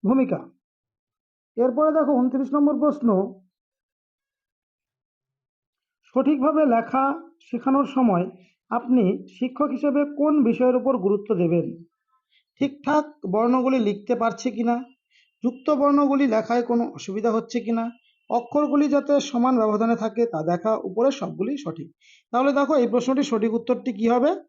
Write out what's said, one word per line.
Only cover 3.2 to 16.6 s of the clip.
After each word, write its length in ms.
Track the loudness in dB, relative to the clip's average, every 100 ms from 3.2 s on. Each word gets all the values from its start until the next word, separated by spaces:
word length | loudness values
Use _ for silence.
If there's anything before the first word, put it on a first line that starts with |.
| 0 -8 _ _ _ _ _ _ _ _ _ _ _ _ _ _ _ _ _ _ _ _ _ _ _ _ _ _
সঠিকভাবে 640 | _ 0 2 2 2 2 2
লেখা 560 | 2 0 -2 -2 -4 -12 _
শেখানোর 460 | _ -6 0 0 0
সময় 440 | 2 2 2 -2 -8 _ _ _
আপনি 580 | -6 0 2 2 0 -8
শিক্ষক 420 | -6 -6 -2 -4
হিসেবে 360 | -2 -2 0 -2 0
কোন 260 | 0 2
বিষয়ের 320 | 2 2 2 2
উপর 220 | 0 0
গুরুত্ব 380 | 0 -2 -2 0
দেবেন? 480 | 2 0 -2 -8 -20 _ _ _ _ _ _ _
ঠিকঠাক 760 | -4 -4 0 0 0 -10 -4
বর্ণগুলি 480 | 0 2 2 2 2
লিখতে 360 | 0 -2 -4 -2
পারছে 360 | 0 -2 -6
কিনা, 320 | -2 -2 -2 -6 _ _ _ _ _
যুক্ত 260 | -6 -4 -2
বর্ণগুলি 580 | 2 4 4 4 2 2
লেখায় 340 | 0 0 -2